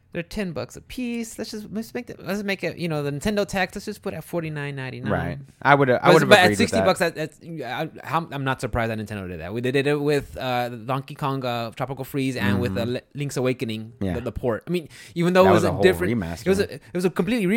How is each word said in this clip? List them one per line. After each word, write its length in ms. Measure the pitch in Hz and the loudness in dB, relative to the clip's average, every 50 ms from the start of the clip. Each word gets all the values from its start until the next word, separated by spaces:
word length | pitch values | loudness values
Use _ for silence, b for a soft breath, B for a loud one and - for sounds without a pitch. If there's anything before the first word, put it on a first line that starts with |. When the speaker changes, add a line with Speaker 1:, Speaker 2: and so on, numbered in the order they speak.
| b b | b b
Speaker 1:
they're 120 | - 175 165 | -8 -8 -8
ten 300 | - - 214 202 180 151 | -6 -6 -6 -6 -4 -4
bucks 240 | - 117 - - | -6 -8 -8 -12
a 40 | 143 | -20
piece. 560 | - _ - - 247 240 240 233 233 226 - | -18 _ -8 -6 -6 -4 -4 -6 -6 -8 -10
Let's 140 | - 226 - | -12 -10 -10
just, 160 | - 214 214 - 170 | -10 -12 -12 -8 -8
let's 200 | 214 226 - - | -8 -8 -6 -10
make 140 | 247 247 | -10 -10
the, 80 | - - - | -10 -16 -12
let's 220 | - - 190 208 | -6 -6 -4 -4
make 220 | 208 202 196 185 - | -2 -4 -4 -2 -4
it, 140 | 165 - | -6 -4
you 100 | - 165 | -4 -4
know, 160 | 175 156 147 143 | -4 -2 -2 -2
the 80 | 143 | -4
Nintendo 340 | 143 143 - 208 214 202 202 | -4 -4 -4 -2 0 0 -2
tax. 300 | - - 196 180 180 - | -2 -2 -2 -2 -2 -4
Let's 80 | 208 - | -10 -10
just 180 | - 208 - | -10 -12 -8
put 120 | - 202 190 | -10 -10 -10
it 40 | |
at 60 | 165 - | -10 -12
forty-nine 500 | - - 170 160 160 151 147 143 143 147 | -6 -6 -4 -4 -4 -6 -6 -6 -6 -8
ninety-nine. 380 | 135 131 131 123 120 127 - | -8 -8 -10 -10 -8 -4 -2
Speaker 2:
Right. 260 | 98 85 85 87 - 139 - - - _ | -2 -2 -2 -4 -6 -8 -12 -18 -20 _
I 140 | - 131 143 | 4 6 6
would, 140 | 139 139 127 | 6 6 4
I 80 | 123 | 4
Speaker 1:
But 160 | - - 151 180 | 4 6 8 8
Speaker 2:
would 80 | 160 151 | 8 10
Speaker 1:
it's, 60 | - | 8
but 100 | 208 202 | 8 8
at 40 | - | 8
Speaker 2:
agree 60 | - | 6
with 60 | - | 4
Speaker 1:
sixty 200 | - 233 - - | 4 2 2 4
Speaker 2:
that. 80 | 190 190 | 4 4
Speaker 1:
bucks, 140 | 185 180 - | 4 4 2
that, 160 | 185 170 - | 0 -2 -2
that's, 220 | - 156 156 - _ - | -4 -8 -8 -8 _ -16
I, 460 | 160 165 156 127 117 127 127 165 147 - - | -14 -10 -10 -8 -6 -4 -6 -6 -6 -8 -12
I'm, 280 | - - 135 160 170 - | -8 -2 -2 -2 -2 -2
I'm 140 | 135 139 135 | -6 -4 -2
not 160 | 135 131 - | -2 -2 -2
surprised 300 | - 117 107 123 113 113 | -4 -4 -2 -2 0 0
that 60 | 110 | -2
Nintendo 300 | 107 107 104 107 101 95 | -4 -6 -6 -8 -8 -8
did 140 | 90 90 82 | -8 -8 -8
that. 120 | 78 90 104 | -8 -6 -6
We, 60 | 120 | -2
they 120 | 123 - 131 | -2 0 2
did 140 | 139 131 | 2 2
it 120 | 143 147 151 | 2 0 0
with, 380 | 143 147 147 143 - - - | 2 2 0 0 0 -4 -10
uh, 320 | - 123 127 123 123 123 120 | -6 -4 -2 0 0 -2 -2
Donkey 460 | 123 117 107 123 131 135 131 - 147 | -6 -10 -6 -4 -4 -4 -4 -8 -8
Kong, 280 | - 151 135 139 135 127 | -4 -4 -2 -2 -2 -2
uh, 280 | 123 120 117 117 113 | -4 -4 -4 -4 -6
Tropical 340 | - - 135 123 139 131 135 | -6 -8 -6 -6 -6 -10 -10
Freeze, 320 | - - 143 131 131 127 | -6 -4 -2 -2 0 -2
and 240 | 123 117 - 101 - | 0 0 0 0 0
with, 160 | 120 120 95 | 0 0 -2
uh, 60 | 117 117 | -2 -2
Speaker 2:
Mm-hmm. 100 | 120 123 | -2 -4
Speaker 1:
Li-, 80 | 127 - _ _ | -6 -8 _ _
Link's 220 | 147 147 139 - | -6 -6 -4 -2
Awakening, 560 | 151 127 127 127 123 135 113 110 110 110 113 117 - | 0 0 0 0 0 -4 -6 -6 -8 -8 -12 -8 -4
Speaker 2:
Yeah. 140 | 101 95 87 | -2 -2 -2
Speaker 1:
the, 80 | 120 | -2
the 100 | 120 120 | -4 -6
port. 320 | - - - 123 110 98 - | -6 -2 -2 -2 -2 -2 -2
I 40 | - | -4
mean, 180 | 170 180 151 B B B B B B | -4 -4 -4 B B B B B B
even 180 | 170 170 175 180 | 0 2 4 8
though 100 | 185 185 | 8 8
Speaker 2:
That 60 | - | 8
Speaker 1:
it 40 | 202 | 8
Speaker 2:
was 100 | - - | 6 4
Speaker 1:
was 0 | |
Speaker 2:
a 20 | |
Speaker 1:
a 40 | 185 175 | 2 2
Speaker 2:
whole 100 | - 202 | 4 4
Speaker 1:
different, 300 | 185 185 170 180 139 120 | 4 4 4 0 0 0
it 340 | 117 90 82 85 - - | 0 -2 -4 -6 -4 0
was 120 | 180 196 196 | 0 2 2
Speaker 2:
remaster. 100 | 202 - | 0 -2
Speaker 1:
a, 40 | - | -4
it 60 | 147 B B B | -14 B B B
was 100 | 180 180 | 0 0
a 60 | 185 | 0
completely 380 | - - 185 180 247 247 196 175 214 | 0 0 0 0 0 2 2 2 2